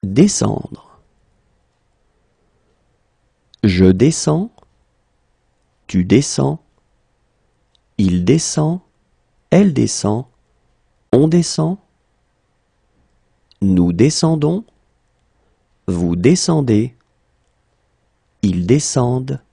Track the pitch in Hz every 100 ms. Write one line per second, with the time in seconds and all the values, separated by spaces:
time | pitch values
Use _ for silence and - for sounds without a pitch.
0 | 98 104 196 - - 104 - - - _
1 | _ _ _ _ _ _ _ _ _ _
2 | _ _ _ _ _ _ _ _ _ _
3 | _ _ _ _ _ _ 107 90 92 92
4 | 127 165 - 156 214 _ _ _ _ _
5 | _ _ _ _ _ _ _ _ _ 95
6 | 90 107 143 - 135 156 _ _ _ _
7 | _ _ _ _ _ _ _ _ _ -
8 | 98 90 87 151 - - 151 180 _ _
9 | _ _ _ _ _ 175 202 135 107 -
10 | 101 107 131 _ _ _ _ _ _ _
11 | _ 120 156 175 165 - 156 190 _ _
12 | _ _ _ _ _ _ _ _ _ _
13 | _ _ _ _ _ _ 98 92 87 87
14 | 131 156 165 160 147 180 226 _ _ _
15 | _ _ _ _ _ _ _ _ - 87
16 | 85 87 95 185 - 165 135 107 120 _
17 | _ _ _ _ _ _ _ _ _ _
18 | _ _ _ _ 101 87 87 139 - -
19 | 123 127 131 135 _